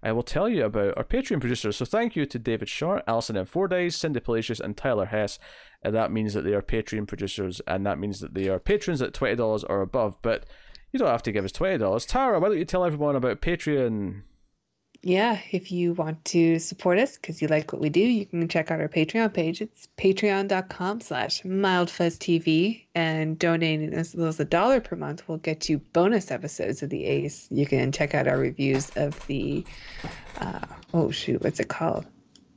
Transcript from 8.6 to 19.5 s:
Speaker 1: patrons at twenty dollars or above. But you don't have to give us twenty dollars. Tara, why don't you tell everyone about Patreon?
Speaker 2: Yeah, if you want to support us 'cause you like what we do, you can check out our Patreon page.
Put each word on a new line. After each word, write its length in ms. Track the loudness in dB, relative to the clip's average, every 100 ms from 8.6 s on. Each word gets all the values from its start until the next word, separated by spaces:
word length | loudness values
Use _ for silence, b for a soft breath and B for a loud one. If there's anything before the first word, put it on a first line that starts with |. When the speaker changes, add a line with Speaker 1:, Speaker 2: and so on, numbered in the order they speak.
Speaker 1:
patrons 400 | 2 0 0 -2
at 140 | -2
twenty 220 | 0 0 2
dollars 280 | 2 0
or 160 | 0 0
above. 380 | 0 0 0 0
But 240 | -2 -2 -4 B B B B
you 60 | 0
don't 100 | 2
have 140 | 2
to 100 | 0
give 140 | 0 -2
us 40 |
twenty 280 | 0 0 2
dollars. 260 | 2 0
Tara, 340 | 2 2 4 4
why 100 | 2
don't 80 | 2
you 80 | 0
tell 180 | 0
everyone 320 | 0 2 0 2
about 240 | 0 0
Patreon? 800 | 0 0 0 2 2 0 -4 -8 -16 _ _ _ _ _ _ _
Speaker 2:
Yeah, 360 | 0 4 4 0 -2
if 220 | -6 -4
you 220 | -2 0
want 300 | 0 -2 -4 0
to 340 | 4 4 4
support 360 | 0 -2 2 4
us 220 | 2 -2
'cause 240 | -12 -4
you 60 | 2
like 240 | 2 0
what 100 | -2
we 60 | 2
do, 100 | 4
you 240 | 4 4
can 220 | 0 -2 0
check 240 | 0 0
out 100 | -2
our 80 | 0
Patreon 460 | 0 2 2 2
page. 260 | 2 -2